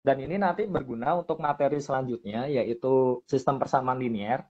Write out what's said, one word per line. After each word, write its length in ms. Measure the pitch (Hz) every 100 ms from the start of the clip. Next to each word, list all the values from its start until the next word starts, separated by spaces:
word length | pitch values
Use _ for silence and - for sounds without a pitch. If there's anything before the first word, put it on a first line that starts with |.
Dan 160 | - 135
ini 160 | 135 185
nanti 240 | 196 175
berguna 480 | 214 165 135 117 123
untuk 320 | 175 170 160
materi 320 | 151 147 143 147
selanjutnya 720 | 143 131 131 117 101 107 135
yaitu 720 | 139 107 117 131 131 131 123 _
sistem 320 | 135 135 135
persamaan 400 | - 139 127 127
linier. 400 | 127 113 101 127 -